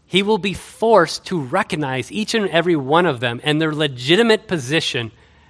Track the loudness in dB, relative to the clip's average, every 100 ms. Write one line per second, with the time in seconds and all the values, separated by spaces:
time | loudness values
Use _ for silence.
0 | -2 0 2 0 -2 -8 -10 -2 4 6
1 | 4 -2 -6 -4 -2 -4 -2 -4 -2 -4
2 | -6 -6 -2 -2 0 0 2 0 2 2
3 | 2 0 -4 -2 0 0 0 -2 -4 -4
4 | 0 4 4 2 0 -6 -2 -2 -2 -4
5 | -6 -12 _ _ _